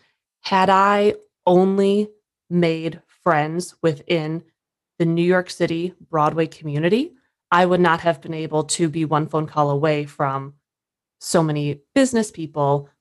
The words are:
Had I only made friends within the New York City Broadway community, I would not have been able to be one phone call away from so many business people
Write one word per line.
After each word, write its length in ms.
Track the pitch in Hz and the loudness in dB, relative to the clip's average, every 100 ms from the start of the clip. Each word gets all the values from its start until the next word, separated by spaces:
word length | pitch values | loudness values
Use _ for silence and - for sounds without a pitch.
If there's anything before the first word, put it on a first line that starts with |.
| _ _ _ _ | _ _ _ _
Had 280 | - 196 190 | -4 0 4
I 440 | 190 196 202 208 208 _ _ - | 4 4 2 0 -2 _ _ 2
only 640 | 180 190 196 196 202 214 - _ _ _ | 4 4 2 2 2 -2 -8 _ _ _
made 520 | 175 170 160 160 165 _ _ | 0 0 0 -6 -8 _ _
friends 520 | 185 156 151 165 175 - | 0 0 0 -4 -8 -4
within 600 | 165 143 - 175 156 160 - _ _ _ _ - | -4 -2 -2 -2 -2 -8 -12 _ _ _ _ -4
the 80 | 165 | -2
New 180 | 170 | 2
York 240 | 175 180 180 | 2 2 -2
City 460 | - 170 165 180 180 170 | -4 -2 -2 -6 -10 -6
Broadway 360 | 160 151 156 160 | 0 0 0 -4
community, 680 | - 156 147 175 220 330 - _ _ _ | -6 -8 -2 0 0 -2 -10 _ _ _
I 160 | 175 180 | 2 4
would 140 | 180 | 4
not 200 | 180 165 | 4 2
have 200 | 170 160 | 0 -2
been 140 | - | -6
able 300 | 160 160 151 | -10 -4 -4
to 240 | 147 - 170 | -2 -2 -2
be 160 | 160 | -2
one 220 | 156 151 151 | -2 -2 -2
phone 200 | 160 156 | -4 -4
call 240 | 151 147 | -2 0
away 340 | 143 156 151 | 0 0 -2
from 500 | 147 - 143 135 139 143 _ _ _ _ _ _ | -4 -6 -4 -4 -10 -16 _ _ _ _ _ _
so 240 | - 180 | -2 0
many 380 | 156 147 147 143 _ | 0 -2 -4 -6 _
business 360 | 277 262 233 220 | 0 0 0 -4
people 580 | - 156 151 139 143 143 _ | -8 -10 -2 0 0 -4 _